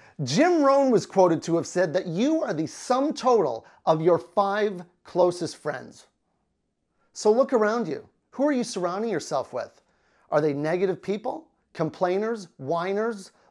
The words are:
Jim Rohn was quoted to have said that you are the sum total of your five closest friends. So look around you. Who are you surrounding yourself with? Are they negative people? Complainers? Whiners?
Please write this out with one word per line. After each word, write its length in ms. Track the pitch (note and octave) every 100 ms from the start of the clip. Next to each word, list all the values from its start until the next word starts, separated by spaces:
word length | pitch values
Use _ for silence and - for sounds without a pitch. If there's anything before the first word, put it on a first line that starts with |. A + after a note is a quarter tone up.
| - -
Jim 380 | C3 D#3+ E4+ E4+
Rohn 280 | C4+ C#4 C4
was 140 | G#3+
quoted 380 | - G3 F3+ E3
to 140 | - E3
have 100 | C#3+
said 260 | F3+ F3+
that 140 | D#3+ F3+
you 360 | D#3+ C4+ D#4+
are 120 | C4+
the 120 | D#3 D#3
sum 460 | - - B3+ C#4+
total 540 | - B3+ A#3 D3+ A2+ - _
of 160 | - D#3+
your 180 | D#3+ E3
five 600 | - - G3 G3+ G#3+ F3+ F3 _
closest 540 | - F3 F3+ F3 D#3+ -
friends. 480 | D3+ C3 A#2 - - _ _ _ _ _ _ _ _ _ _
So 180 | - G#3+
look 220 | A3+ C4+
around 360 | B3+ G#3+ A#3 F#3
you. 200 | C3+ - _ _
Who 160 | - C#4+
are 60 |
you 120 | C4
surrounding 460 | A#3 F#3+ F3 F#3 A3+
yourself 420 | E3+ - C#3+ A#2+
with? 300 | B2 - _ _ _ _ _ -
Are 100 | D3+
they 140 | D#3
negative 480 | C#3 D3+ F3+ F#3+ F#3
people? 420 | - G3+ A3 D#4+ - _ _
Complainers? 720 | - D#3+ - F3+ F#3 A3 A3+ F3+ -
Whiners? 720 | C3+ E3 F3+ G3+ A3+ G#3 F#3 _ _